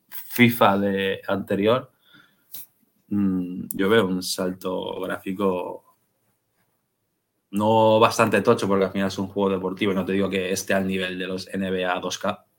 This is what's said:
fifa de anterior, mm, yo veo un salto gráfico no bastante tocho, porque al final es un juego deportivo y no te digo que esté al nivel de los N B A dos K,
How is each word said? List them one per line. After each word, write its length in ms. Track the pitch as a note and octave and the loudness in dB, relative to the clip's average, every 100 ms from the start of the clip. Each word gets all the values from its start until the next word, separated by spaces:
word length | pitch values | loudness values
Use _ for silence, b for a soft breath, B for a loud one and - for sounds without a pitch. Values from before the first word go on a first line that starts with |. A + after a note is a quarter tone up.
| _ | _
fifa 680 | - - - A#2 A#2 G#2+ G2 | -20 -4 4 4 6 4 4
de 420 | G2+ G2 F#2+ G2 - | 2 0 -2 -4 -4
anterior, 640 | G2+ G2 G2 G#2 B2+ - B B B B B B B - _ _ _ - | -4 -2 0 2 0 -2 B B B B B B B -18 _ _ _ -6
mm, 560 | G2+ G2 F#2 F2+ F#2 - | 0 0 0 -4 -8 -8
yo 160 | - G2 | -2 4
veo 160 | A2+ F#2+ | 4 4
un 160 | F#2 | -2
salto 760 | F2+ - F#2 F#2 F#2 F#2 F#2+ F#2 | -4 -4 -4 -4 -8 -8 -8 -8
gráfico 960 | F#2 F#2 G2 F#2+ G2 F2+ - - _ _ _ _ _ _ _ _ _ _ _ _ _ _ _ _ _ | -8 -8 -6 -2 -2 -2 -6 -12 _ _ _ _ _ _ _ _ _ _ _ _ _ _ _ _ _
no 500 | G2+ G#2+ A2+ A2 A2 | -2 2 4 6 6
bastante 400 | A#2 - A2 G#2 | 4 4 2 2
tocho, 260 | G#2+ A2+ G2 | 2 2 2
porque 200 | G2 F#2+ | 0 0
al 60 | |
final 160 | G2+ G2 | -2 -4
es 100 | G#2 | -4
un 80 | G2 | -6
juego 220 | G2+ G2 | -2 -2
deportivo 420 | F#2 F#2 F#2 G#2 | 0 -4 -2 -2
y 20 | |
no 120 | F#2 F#2 | 0 -2
te 60 | |
digo 180 | G2 F#2+ | 0 0
que 200 | F#2+ F2+ | -2 -2
esté 200 | F#2+ - | -4 -2
al 140 | F#2+ F#2+ | 0 0
nivel 320 | F#2+ F#2 F#2 | -2 -4 -6
de 80 | F#2 | -6
los 260 | F#2 - | -8 -8
N 180 | F#2+ F#2+ | -6 -4
B 140 | F#2 | -2
A 160 | F2+ F2+ | -2 -2
dos 160 | F2+ - | -4 -6
K, 280 | G2 G2+ _ | -6 -6 _